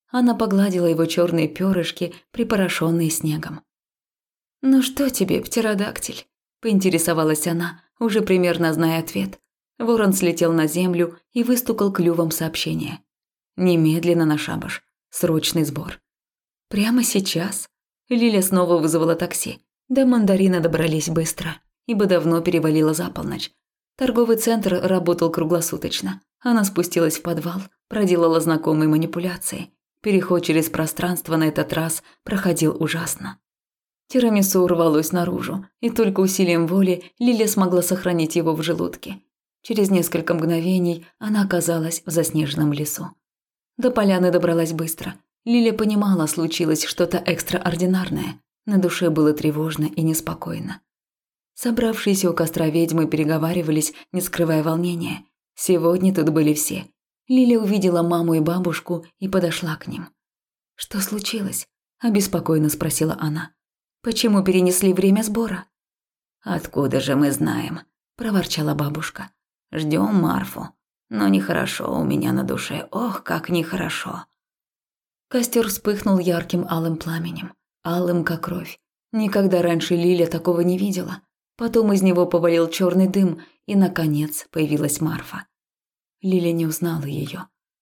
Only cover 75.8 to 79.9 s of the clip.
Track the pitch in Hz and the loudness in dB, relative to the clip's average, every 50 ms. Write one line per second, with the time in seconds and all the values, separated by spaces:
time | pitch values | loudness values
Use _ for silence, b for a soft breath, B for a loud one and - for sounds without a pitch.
75.8 | - 202 208 202 - 214 196 185 175 180 170 170 170 - - 175 175 - 170 165 | -2 -2 -2 -2 0 0 0 2 2 0 0 0 -2 -2 -4 -4 -2 -2 -4 -2
76.8 | 165 165 165 160 - 165 165 165 165 170 165 165 180 180 - _ _ _ _ _ | -2 -2 -4 -4 -6 -8 -8 -6 -8 -8 -8 -10 -12 -14 -16 _ _ _ _ _
77.8 | _ 170 170 175 180 175 175 175 160 170 170 165 - - 175 180 - - - - | _ -4 -2 -2 0 0 0 0 0 -2 -4 -4 -6 -8 -8 -8 -8 -10 -16 -20
78.8 | _ _ _ _ _ _ - 220 214 202 196 208 196 190 185 175 170 170 170 165 | _ _ _ _ _ _ -4 -2 -2 0 2 2 2 4 4 4 2 2 2 0
79.8 | 165 - | 0 0